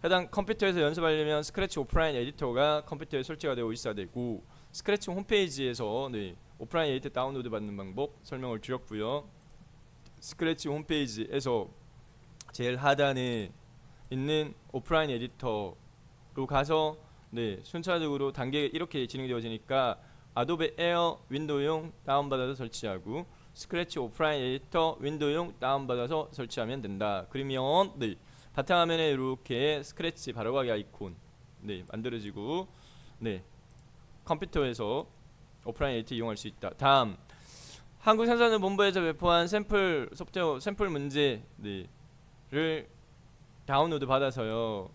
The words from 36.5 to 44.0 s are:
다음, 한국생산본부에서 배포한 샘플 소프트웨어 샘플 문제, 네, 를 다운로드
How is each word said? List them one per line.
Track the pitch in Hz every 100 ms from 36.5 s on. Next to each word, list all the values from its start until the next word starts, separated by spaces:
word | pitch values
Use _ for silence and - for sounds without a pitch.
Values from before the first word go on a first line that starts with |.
| - 98
다음, | - 139 139 117 95 - - - - - - - -
한국생산본부에서 | - 220 233 240 233 220 190 196 202 190
배포한 | 170 156 175 170 170
샘플 | 208 202 208 190 156 123
소프트웨어 | - 180 190 170 135
샘플 | 135 202 202
문제, | 151 143 143 143 110 123 -
네, | 104 98 90 - - - - - -
를 | 139 160 156 - - - - - - - - -
다운로드 | 139 165 156